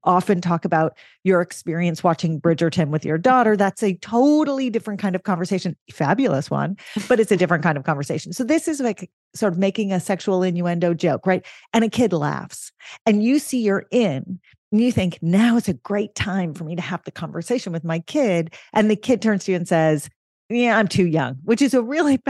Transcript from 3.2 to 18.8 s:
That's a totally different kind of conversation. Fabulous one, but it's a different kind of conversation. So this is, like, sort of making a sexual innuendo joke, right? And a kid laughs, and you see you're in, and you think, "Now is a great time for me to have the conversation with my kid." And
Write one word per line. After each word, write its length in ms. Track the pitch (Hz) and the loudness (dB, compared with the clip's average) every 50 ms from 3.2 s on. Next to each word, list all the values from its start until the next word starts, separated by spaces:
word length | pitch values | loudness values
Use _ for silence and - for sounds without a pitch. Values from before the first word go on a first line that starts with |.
| 180 254 254 254 240 220 214 | 2 4 4 4 4 4 4
That's 240 | 190 202 196 190 - 226 | 2 2 0 0 -2 -2
a 120 | 202 185 | -2 -2
totally 760 | - - - 220 233 262 294 294 302 311 285 277 269 269 254 | -4 -6 -2 2 4 4 4 4 4 2 0 0 -2 -2 -2
different 280 | 214 226 226 220 208 190 | -2 -4 -4 -6 -6 -4
kind 160 | - 202 180 | -2 -2 -2
of 80 | 185 - | -2 -2
conversation. 540 | - 190 170 180 175 202 180 - 180 156 - _ - - | -2 -2 -2 -2 -2 -2 -2 -2 -4 -8 -8 _ -14 -8
Fabulous 580 | - 156 139 156 214 269 220 147 135 - - | -4 0 0 2 2 2 2 0 0 -2 -2
one, 260 | 143 139 143 160 196 - - - - 214 202 | -2 -2 -2 -4 -4 -8 -12 -10 -8 -6 -2
but 140 | - 254 214 | 2 2 2
it's 100 | 220 - | 2 2
a 60 | 208 | 2
different 260 | 175 180 151 180 160 156 | 2 2 2 0 2 2
kind 160 | 175 151 143 | 0 0 0
of 60 | 135 | -2
conversation. 480 | - 156 139 143 - - - - - 175 | -4 -4 -4 -4 -4 -6 -6 -8 -8 -8
So 100 | - 254 | -4 -2
this 240 | 226 302 320 - | 0 0 0 0
is, 140 | - 311 277 | -2 -4 -2
like, 280 | 269 240 202 - 185 - _ _ _ _ - | -2 -4 -4 -6 -10 -16 _ _ _ _ -6
sort 160 | - 226 202 170 | -2 -2 0 0
of 60 | 170 | 0
making 340 | 190 196 190 - 214 196 190 | 0 0 0 -2 -2 -2 -2
a 80 | 180 | -2
sexual 420 | 165 - 196 185 - - 190 185 185 | -2 -2 -4 -4 -2 -2 0 0 0
innuendo 520 | 185 175 175 175 175 175 170 175 175 170 | 0 0 -2 -2 -2 -2 0 0 0 0
joke, 320 | 156 - 170 139 113 - 196 | 0 0 0 0 0 0 0
right? 180 | 185 - - - - - - _ - | 0 0 -2 -6 -16 -20 -10 _ 0
And 120 | 233 226 | 0 0
a 40 | 220 | 2
kid 240 | - - 254 208 180 | 2 0 0 2 2
laughs, 600 | 160 147 147 147 135 - - - - - - - _ - - - - _ | 0 0 -2 -2 -4 -6 -10 -14 -16 -18 -18 -20 _ -20 -20 -20 -4 _
and 160 | - 214 208 214 | 2 2 4 4
you 160 | 233 269 302 | 2 2 2
see 220 | - - - 247 226 | 0 -2 -4 -2 0
you're 240 | 208 196 196 - - - | 0 0 0 -2 -2 0
in, 480 | 247 233 190 139 - - - 185 175 - _ _ _ _ _ - | 0 2 0 0 -4 -6 -8 -12 -14 -14 _ _ _ _ _ 0
and 80 | 214 | 2
you 100 | 233 254 | 2 2
think, 300 | 233 - 185 180 160 - - | 2 0 0 -2 -2 -4 -2
"Now 340 | 165 175 196 226 240 233 | 0 2 4 4 4 4
is 120 | 240 - - | 2 0 -2
a 60 | 170 | -4
great 420 | 120 - - 202 208 208 208 - | -6 -6 -4 -4 -4 -4 -4 -8
time 360 | - - 202 180 190 180 165 143 | -8 -6 -4 -4 -2 -4 -4 -6
for 120 | - 170 | -8 -10
me 100 | 151 170 | -8 -8
to 80 | 160 - | -8 -6
have 220 | - 180 170 - | -6 -8 -8 -8
the 80 | - - | -12 -12
conversation 600 | - 175 151 147 170 170 - 240 254 - 196 165 | -10 -10 -10 -8 -8 -6 -4 -4 -4 -4 -4 -8
with 120 | 165 147 | -6 -4
my 160 | 170 165 165 | -4 -4 -4
kid." 520 | 170 - - 302 277 220 180 170 165 160 - - - - - | -4 -4 -2 0 2 2 2 0 -2 -4 -8 -16 -16 -4 0
And 180 | - | 2